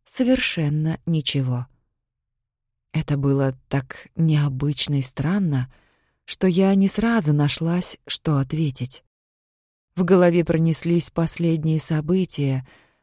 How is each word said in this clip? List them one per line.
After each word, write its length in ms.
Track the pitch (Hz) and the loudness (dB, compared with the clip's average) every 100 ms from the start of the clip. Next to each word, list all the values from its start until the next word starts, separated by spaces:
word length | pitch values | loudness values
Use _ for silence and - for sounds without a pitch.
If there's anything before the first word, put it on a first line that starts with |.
совершенно 960 | - - 247 254 - - 147 151 156 - - | -8 -2 2 2 0 -2 -2 0 -2 -4 -2
ничего. 600 | 160 - 147 127 123 120 _ _ _ _ _ _ _ _ _ _ _ _ | -2 -2 -2 -2 -4 -6 _ _ _ _ _ _ _ _ _ _ _ _
Это 260 | 151 - 143 | -6 -2 0
было 400 | 139 139 135 131 _ | 2 2 0 -4 _
так 400 | 139 135 - - - | -4 -4 -16 -16 -2
необычно 800 | 160 151 147 131 143 143 - 143 | 2 2 2 0 -2 -2 -2 -2
и 60 | |
странно, 720 | 135 - 143 202 180 139 127 - _ _ _ _ | -2 -4 -2 0 0 0 -4 -10 _ _ _ _
что 240 | - - 190 | -12 -2 0
я 260 | 175 190 196 | 2 4 4
не 120 | 196 | 2
сразу 460 | - 226 233 151 | 0 0 0 2
нашлась, 640 | 147 143 - 165 175 - - - | 2 2 0 -2 -2 -4 -8 -8
что 300 | - - 147 | -6 -2 -2
ответить. 680 | 131 156 156 131 127 - _ _ _ _ _ _ _ _ _ - | -2 -2 -4 -4 -8 -10 _ _ _ _ _ _ _ _ _ -4
В 80 | |
голове 400 | 180 185 180 170 | 4 6 6 4
пронеслись 680 | 165 165 165 156 170 170 - | 2 2 2 0 0 0 0
последние 680 | - 165 - 170 160 156 160 | -2 -2 0 0 0 0 -2
события, 880 | - 156 151 185 180 - 139 131 131 - _ _ | 0 -2 0 0 0 -2 -2 -2 -6 -18 _ _